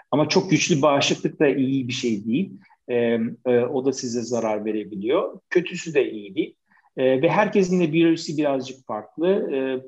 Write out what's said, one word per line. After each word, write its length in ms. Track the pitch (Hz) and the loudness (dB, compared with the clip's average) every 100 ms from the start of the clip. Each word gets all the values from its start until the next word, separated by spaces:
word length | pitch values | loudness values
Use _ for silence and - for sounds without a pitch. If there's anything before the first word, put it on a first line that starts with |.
| - | -4
Ama 180 | 139 151 | 0 2
çok 200 | 185 185 | 2 2
güçlü 320 | 151 - 160 | 2 2 2
bağışıklık 580 | 147 139 - 196 165 - | 4 4 2 -2 -4 0
da 80 | 147 | 2
iyi 400 | 139 131 135 120 | 2 0 -2 -2
bir 60 | |
şey 320 | 123 123 104 110 | -4 -2 -2 -2
değil. 260 | 131 196 - _ _ - | -2 -2 -8 _ _ -4
E, 80 | 120 117 117 113 - 127 | 0 2 0 -2 -4 2
e, 140 | 123 | 2
o 260 | 123 139 131 | 2 0 0
da 80 | |
size 280 | 131 123 120 | -2 -2 -4
zarar 440 | 113 120 110 107 107 | -4 -2 -2 -2 -2
verebiliyor. 720 | 107 98 101 107 170 233 - - | -4 -6 -6 0 0 -2 -8 -2
Kötüsü 440 | 180 175 185 165 | 0 0 -6 -4
de 180 | 143 113 | 0 0
iyi 240 | 110 101 95 | -2 -8 -6
değil. 200 | 196 - _ _ _ - | -6 -6 _ _ _ 0
E, 240 | 131 131 | 2 4
ve 80 | 156 | 2
herkesin 500 | 165 214 208 185 180 | 2 2 2 2 2
de 140 | 170 | 2
biyolojisi 440 | 165 165 160 - 151 | 4 4 2 -2 -2
birazcık 480 | 147 135 127 127 - | 0 0 -4 -12 -10
farklı. 680 | 110 - - 175 202 - 135 | -10 -10 -4 0 0 0 -2
E, 40 | 131 131 | -2 -4